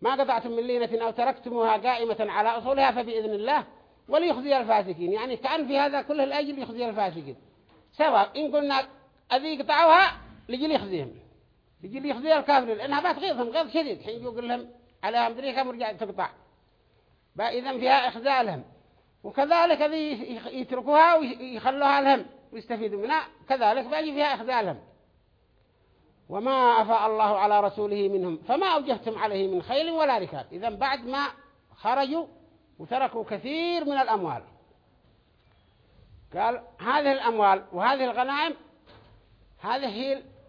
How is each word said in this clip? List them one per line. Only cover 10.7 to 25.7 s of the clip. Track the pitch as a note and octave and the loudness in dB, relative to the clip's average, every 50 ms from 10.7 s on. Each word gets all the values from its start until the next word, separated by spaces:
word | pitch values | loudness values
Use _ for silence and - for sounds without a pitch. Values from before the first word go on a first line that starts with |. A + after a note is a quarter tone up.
يخزيهم، | D#4 - G3+ G3 F#3 D#3+ C#3 G2 - - - - _ _ _ _ _ _ _ _ _ _ | 0 0 -2 -2 -6 -6 -6 -8 -12 -18 -20 -20 _ _ _ _ _ _ _ _ _ _
لجل | - G3 A3 C4+ C4+ | -16 -14 -10 -6 -4
يخزي | C#4+ B3 A#3 C4+ D#4 D#4+ D4 | -4 -4 -2 2 2 2 4
الكافرين، | C4+ - C#4+ C4+ B3 A#3 A3 | 4 4 4 4 4 2 -4
لأنها | G3+ A3+ C#4 C#4 D4 D#4+ F4+ | -4 -4 -4 -2 0 0 0
بتغيظهم | D4+ C#4 E4+ F#4+ D4 A#3+ B3 A#3 | -2 -2 -2 -4 -2 -2 -4 -2
غيظ | A#3+ D#4+ D#4+ A3+ | -2 -2 -2 -2
شديد | - E4 D#4 C4+ F#3+ - | -2 -2 -2 -2 -6 -8
حين | - G#3+ A3 A#3 | -10 -10 -10 -10
يقول | A#3+ B3 A3+ A#3 A#3+ A#3+ | -10 -10 -10 -8 -6 -6
لهم | A#3+ A#3+ A#3+ - - - _ _ _ _ | -6 -6 -8 -12 -20 -20 _ _ _ _
على | - G3+ A#3 A#3+ | -6 -2 0 0
أمريكا | A#3 A#3 A#3 A#3+ C4+ C4+ A#3 C4 | 0 0 -2 -4 -6 -4 -2 -2
مرجع | B3+ B3+ B3 A#3 B3 A3 | -4 -4 -4 -6 -6 -8
تقطع، | G#3 - A3+ G3 F#3 F#3 F3+ - - - _ _ _ _ _ _ _ _ _ _ _ _ _ _ _ _ _ _ - | -6 -6 -8 -8 -6 -6 -6 -6 -8 -12 _ _ _ _ _ _ _ _ _ _ _ _ _ _ _ _ _ _ -8
با-، | E3 | -4
إذن | G#3+ A#3 A#3 B3 B3 C4+ C4 A#3+ | -4 -4 -4 -4 -4 -6 -4 0
فيها | B3+ B3+ C4+ C#4 B3 B3+ | 2 4 4 4 2 0
إخزاء | - A#3 A3+ C#4 C#4 C4 | -4 -2 0 0 2 2
لهم. | A#3 G3+ E3 C3 - - - _ _ _ _ _ _ _ _ _ - | 0 0 -4 -8 -10 -16 -20 _ _ _ _ _ _ _ _ _ -16
وكذلك | G3+ - C4+ C#4 D4 E4+ E4+ E4+ F4 E4 - | -6 -2 0 2 4 4 4 4 4 4 4
الذي | D4+ D4+ D#4 D#4+ D4+ D4+ C#4+ G#3 B3 - A#3+ | 2 0 0 -2 -4 -4 -6 -8 -8 -10 -10
يخ-، | A3+ - | -10 -10
يتركوها | D4+ C4 C4 B3+ - B3+ B3 G#3+ C4+ D4 D4+ D#4+ E4+ E4+ | -10 -10 -10 -8 -6 -8 -6 0 4 6 8 8 8 6
ويخلوها | D#4+ D4+ A#3 B3 A#3+ B3+ B3+ B3 A3 G#3+ B3+ C4+ C#4 C#4+ C#4 C#4+ C#4+ | 4 2 0 -6 -8 -10 -10 -8 -4 -2 -2 0 2 2 4 4 4
لهم | C#4 C4+ C4+ A#3+ - - - - - - | 4 4 4 2 0 -6 -16 -20 -20 -18
ويستفيدوا | - A3+ - - F3 G3+ A3+ G#3 G3+ G3 | -18 -14 -10 -8 -6 -4 -4 -4 -4 -4
منها، | G#3 B3+ D4+ D#4+ C#4 - - - - - | -2 -2 -2 -2 -2 -6 -12 -10 -4 -2
كذلك | C4 C4 A#3 G#3 A3 C4+ A#3 | 0 2 4 4 4 2 0
باقي | - D4+ D#4 D#4 D#4 | -2 -2 -4 -4 -2
فيها | C#4 C#4+ D4 D4 C4+ | -2 0 0 0 0
إخزاء | G3+ A3+ B3 B3+ A#3 | -2 -4 -2 -2 0
لهم. | G#3+ F3+ C#3+ G2+ - - - _ _ _ _ _ _ _ _ _ _ _ _ _ _ _ | 0 -2 -4 -8 -10 -20 -20 _ _ _ _ _ _ _ _ _ _ _ _ _ _ _